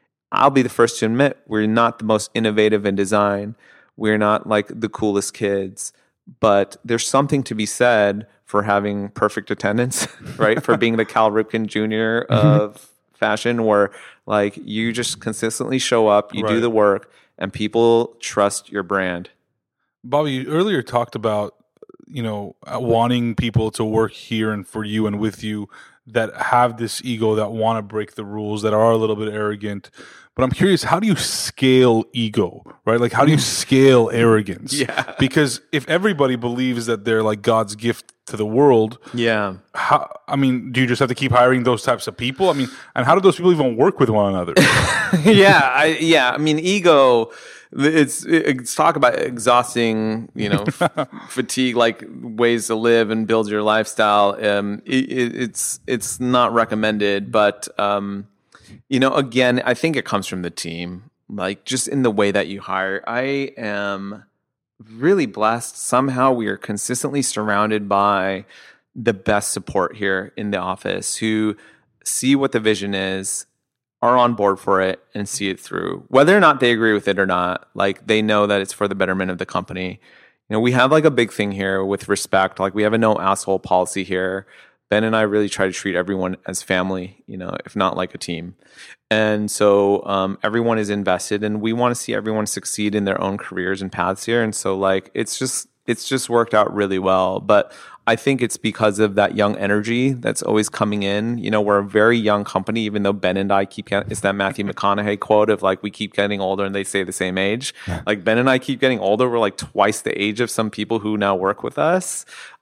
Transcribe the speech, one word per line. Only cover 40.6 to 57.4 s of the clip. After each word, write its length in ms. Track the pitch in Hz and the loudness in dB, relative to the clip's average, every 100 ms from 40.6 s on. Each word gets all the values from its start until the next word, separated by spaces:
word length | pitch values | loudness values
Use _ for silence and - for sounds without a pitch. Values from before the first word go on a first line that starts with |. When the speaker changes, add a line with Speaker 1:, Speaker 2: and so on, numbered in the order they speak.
| 127 | -2
Speaker 2:
do 80 | 123 | 0
you 60 | 127 | 0
just 120 | 120 | 2
have 100 | 127 | 0
to 60 | 123 | -2
keep 160 | 135 | 0
hiring 320 | 123 123 127 | 4 4 4
those 200 | 120 117 | 2 0
types 240 | - 117 - | 0 -4 -6
of 80 | - | -8
people? 340 | 127 131 190 | -6 0 0
I 40 | |
mean, 160 | 147 123 - - - | 0 -2 -8 -10 -2
and 100 | 123 | 2
how 100 | 180 | 4
do 60 | |
those 140 | 190 - | 4 4
people 160 | 180 | 4
even 240 | 165 131 113 | 4 2 2
work 240 | 170 - | 2 2
with 100 | 120 | 2
one 240 | 107 101 | 4 2
another? 200 | 95 85 - | 0 0 2
Speaker 1:
<laughs> 60 | - - - - - 180 | 4 2 0 -2 0 2
Yeah, 480 | 165 214 196 180 135 | 6 8 8 6 4
I, 240 | 131 156 147 | 2 2 2
yeah. 300 | 160 160 127 | 4 4 4
I 60 | - | 2
mean, 220 | 156 151 | 0 0
ego, 720 | 175 202 175 147 135 120 113 - - - - 127 | 0 2 6 6 6 4 0 -8 -20 -20 -12 0
th-, 180 | 143 160 | 2 4
it's, 280 | 139 - - | 2 0 0
it's 500 | 160 - 131 120 - | 2 2 -2 -4 0
talk 200 | 160 165 | 2 4
about 220 | 123 - | 2 2
exhausting, 1120 | - 120 113 123 123 123 117 110 110 110 113 123 | -4 -2 2 2 2 0 0 0 -2 -4 -8 -6
you 120 | 104 | -2
know, 140 | 101 104 | -2 -2
Speaker 2:
<laughs> 80 | - | -2
Speaker 1:
f-, 280 | 165 - 135 - - | -2 -4 -8 -10 -10
fatigue, 460 | - 113 - 127 120 | -6 -4 -2 0 2
like, 280 | 117 113 - 123 | 0 0 -10 -16
ways 460 | 123 110 117 117 107 | -10 0 2 2 -2
to 80 | 110 | 0
live 340 | 117 117 107 | 4 4 2
and 160 | 113 107 | 0 0
build 220 | 113 104 | 0 0
your 140 | 107 | 0
lifestyle. 720 | 107 107 107 - 107 104 101 101 107 | 2 2 0 0 2 4 4 2 0
Um, 380 | 101 101 104 - | 0 -2 -6 -4
it, 260 | 131 135 | -2 -2
it, 240 | 131 120 - | -2 -4 -4
it's, 440 | 117 - - - - | -8 -6 -8 -8 -6
it's 320 | 123 - - | -6 -6 -6
not 340 | 127 123 117 | 0 2 4
recommended, 800 | 117 110 110 110 107 101 101 101 | 2 0 0 -2 0 0 -2 0
but, 360 | 117 | 2